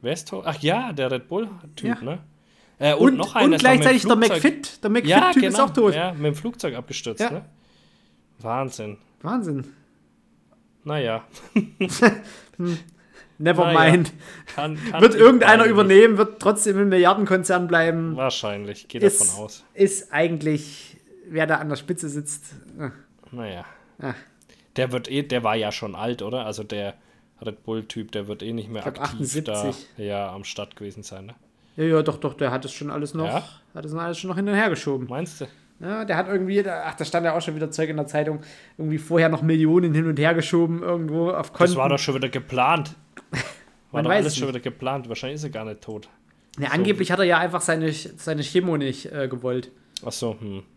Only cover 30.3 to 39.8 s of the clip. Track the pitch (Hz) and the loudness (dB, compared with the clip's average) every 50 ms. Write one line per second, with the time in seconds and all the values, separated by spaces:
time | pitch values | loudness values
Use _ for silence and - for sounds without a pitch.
30.3 | 92 98 98 - - 104 101 101 - - 104 101 92 - 98 - - 95 98 101 | -10 -12 -14 -14 -12 -12 -12 -14 -14 -16 -16 -16 -16 -16 -18 -18 -18 -18 -18 -20
31.3 | 117 _ _ _ _ _ _ _ _ - 156 165 160 156 156 156 147 151 - 143 | -20 _ _ _ _ _ _ _ _ -4 -2 2 2 2 2 0 -4 -4 -6 -8
32.3 | 131 - 147 131 123 131 131 135 - - 147 147 143 147 147 147 - 160 156 151 | -6 -4 -4 -4 -4 -4 -8 -10 -12 -12 -12 -10 -8 -8 -8 -8 -6 -6 -6 -4
33.3 | 113 165 - - - _ _ _ _ 160 156 156 151 165 170 170 170 160 - 185 | -4 -6 -8 -8 -20 _ _ _ _ -16 -14 -12 -10 -10 -8 -8 -10 -10 -8 -8
34.3 | 180 175 196 202 208 202 220 214 165 147 - 143 139 131 123 123 123 139 170 175 | -6 -4 -2 -2 0 0 0 0 -2 -4 -4 -4 -4 -4 -6 -8 -8 -8 -8 -10
35.3 | - - 143 123 _ _ _ _ _ _ 160 175 202 220 220 196 - 160 185 185 | -10 -14 -14 -14 _ _ _ _ _ _ -12 -10 -8 -8 -6 -4 -2 -4 -2 -2
36.3 | 202 190 185 185 196 202 196 196 175 160 156 160 151 - 160 151 - 170 170 170 | -2 -2 -2 0 0 0 0 -2 -4 -6 -8 -10 -8 -8 -10 -4 -2 -2 0 0
37.3 | 160 170 165 - 156 156 156 151 151 - 160 151 156 151 147 147 - 151 151 151 | -2 -2 -4 -4 -6 -6 -6 -6 -4 -4 -4 -4 -2 -6 -6 -4 -2 -2 -2 -2
38.3 | 156 151 151 - - - - - _ - 160 156 151 156 156 - 165 170 165 160 | -4 -6 -10 -14 -20 -20 -20 -20 _ -8 -4 -4 -4 -4 -4 0 2 4 4 4
39.3 | 160 156 156 156 160 160 156 156 160 180 | 2 2 0 2 2 4 4 6 4 4